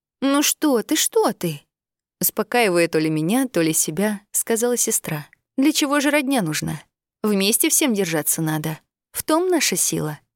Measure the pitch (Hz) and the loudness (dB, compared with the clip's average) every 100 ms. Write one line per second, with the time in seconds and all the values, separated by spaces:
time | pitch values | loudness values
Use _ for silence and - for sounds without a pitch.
0 | _ - 269 285 294 - 302 233 - 311 | _ -4 0 2 0 0 0 0 0 -2
1 | - 440 349 - 170 143 _ _ _ _ | 0 2 0 0 -6 -6 _ _ _ _
2 | _ - - - 208 240 214 175 170 165 | _ -6 -4 -2 -2 2 4 4 2 2
3 | 156 156 160 247 262 175 160 156 - 156 | 0 0 0 0 0 0 0 0 -2 -2
4 | 214 202 _ - - 226 240 240 - - | -2 -4 _ -6 -2 -2 0 0 -2 -2
5 | - 151 - _ _ - 285 - 285 285 | -4 -8 -10 _ _ 0 0 2 0 2
6 | 277 294 262 269 160 151 160 156 - _ | 2 0 0 0 0 -4 -6 -8 -12 _
7 | _ - 214 196 196 233 330 - 294 202 | _ -6 -2 2 2 2 2 2 2 0
8 | 175 160 147 - 156 156 160 156 _ _ | 0 -2 -2 -2 -2 -2 -4 -8 _ _
9 | _ - - 320 370 330 - 185 - 165 | _ -10 -2 0 2 2 0 0 -2 -2
10 | 151 147 _ | -4 -8 _